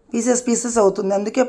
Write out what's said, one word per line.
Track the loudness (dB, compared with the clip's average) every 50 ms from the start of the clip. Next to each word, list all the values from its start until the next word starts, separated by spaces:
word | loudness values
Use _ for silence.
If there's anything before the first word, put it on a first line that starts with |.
| _ _ -6
పీసెస్ | -4 0 0 0 0 0
పీసెస్ | -2 -2 -2 -2 -2 2 4 4
అవుతుంది, | 4 2 0 -2 -2 -2 -2
అందుకే | -2 -2 0 0 0